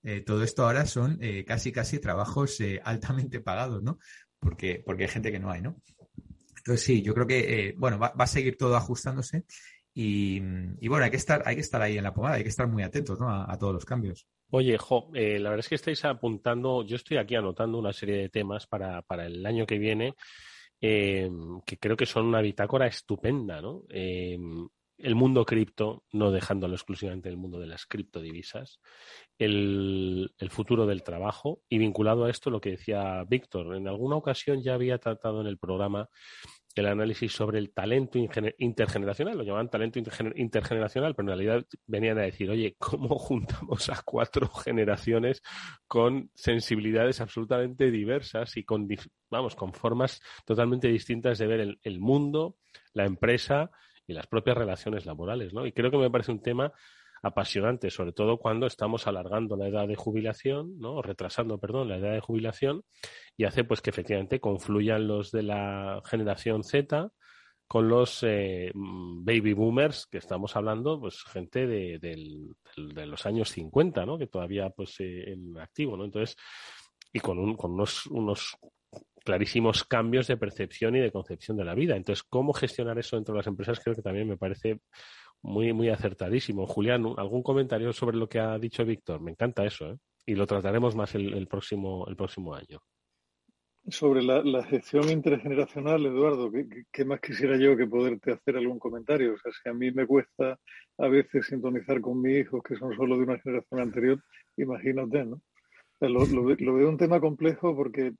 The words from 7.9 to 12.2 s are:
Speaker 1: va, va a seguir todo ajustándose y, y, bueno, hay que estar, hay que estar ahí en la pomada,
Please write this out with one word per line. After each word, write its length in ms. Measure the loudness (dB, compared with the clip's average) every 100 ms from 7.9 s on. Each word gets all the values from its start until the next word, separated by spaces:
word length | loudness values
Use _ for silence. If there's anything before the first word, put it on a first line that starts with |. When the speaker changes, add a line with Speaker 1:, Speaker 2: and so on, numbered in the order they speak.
| 2
Speaker 1:
va, 120 | 0 2
va 40 |
a 40 | 2
seguir 300 | 4 0 2
todo 180 | 2 4
ajustándose 680 | 2 -4 -4 -4 -4 -6 -6 -16 -20 -20 _
y, 480 | -4 0 2 2 0 -2 -4 -6 -6
y, 60 | 0
bueno, 180 | 2 4
hay 60 |
que 60 | 2
estar, 260 | 2 2 2
hay 80 |
que 80 | -2
estar 180 | -2 0
ahí 160 | 2 0
en 80 |
la 80 | -2
pomada, 260 | -2